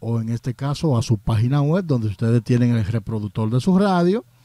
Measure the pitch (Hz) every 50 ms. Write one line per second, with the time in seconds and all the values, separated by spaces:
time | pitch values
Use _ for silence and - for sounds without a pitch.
0 | - 113 117 113 113 113 117 113 - 131 113 - 139 143 139 - - 160 131 113
1 | - - 120 98 - - 113 104 117 123 143 147 143 147 160 196 190 160 139 120
2 | 110 107 98 - 120 113 117 120 107 - 123 120 123 120 120 113 107 85 107 113
3 | 101 - 113 107 104 101 - - 110 110 117 127 - 196 180 185 208 202 185 175
4 | 175 180 196 233 - _ _ _